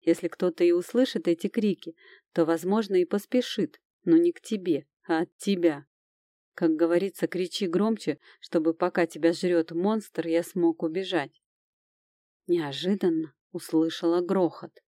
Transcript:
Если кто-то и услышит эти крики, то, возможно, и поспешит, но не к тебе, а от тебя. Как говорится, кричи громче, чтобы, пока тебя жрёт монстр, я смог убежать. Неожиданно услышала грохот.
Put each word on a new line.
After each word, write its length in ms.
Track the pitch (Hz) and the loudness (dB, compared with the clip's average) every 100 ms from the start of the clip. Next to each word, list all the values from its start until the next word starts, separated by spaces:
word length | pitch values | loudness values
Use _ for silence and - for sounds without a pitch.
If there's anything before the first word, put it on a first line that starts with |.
Если 280 | - 165 170 | 0 0 -2
кто-то 360 | - 180 165 | -2 -4 2
и 80 | 175 | 2
услышит 560 | 175 180 233 262 202 170 | 2 0 0 2 0 -2
эти 200 | 170 196 | -2 -2
крики, 460 | - 208 170 - - - - _ | 0 0 -2 -8 -18 -20 -20 _
то, 120 | - | -2
возможно, 520 | 160 165 175 208 202 185 | 0 0 0 -2 2 0
и 80 | |
поспешит, 760 | 175 202 - 254 240 - 160 - _ _ | 2 -2 0 -2 -2 -4 -4 -6 _ _
но 120 | - 165 | 4 4
не 160 | 170 | 4
к 80 | - | -2
тебе, 460 | - 214 185 139 - _ - | -8 -6 -2 -4 -4 _ -4
а 140 | 160 | -2
от 160 | 165 _ | -2 _
тебя. 500 | - 196 170 143 143 _ _ _ _ _ _ - | -2 2 2 0 -12 _ _ _ _ _ _ -2
Как 140 | 170 | 0
говорится, 560 | 156 165 175 190 - 165 | 2 2 2 0 -4 -4
кричи 400 | 175 180 - 190 | -4 -6 -4 -2
громче, 520 | 175 214 220 - 147 - - | 0 0 0 -4 -6 -10 -20
чтобы, 320 | - 175 160 | -4 0 0
пока 340 | 160 180 180 170 | 0 -2 0 -2
тебя 280 | 160 165 | 0 0
жрёт 380 | 170 180 170 165 | 0 0 0 0
монстр, 540 | 165 190 220 202 - 165 | -2 0 -2 -6 -8 -2
я 160 | 165 | -2
смог 400 | 170 185 170 165 | -2 0 0 0
убежать. 600 | 165 170 185 185 135 _ _ _ _ _ _ _ _ _ _ _ - | -4 -4 -4 -4 -4 _ _ _ _ _ _ _ _ _ _ _ -4
Неожиданно 880 | 175 151 139 175 202 180 160 151 _ _ | -2 -2 -6 -2 0 0 0 -4 _ _
услышала 680 | 175 - 160 165 - 170 175 | -14 -2 0 0 -2 0 0
грохот. 500 | 175 190 170 - - - _ | 0 0 0 -2 -20 -20 _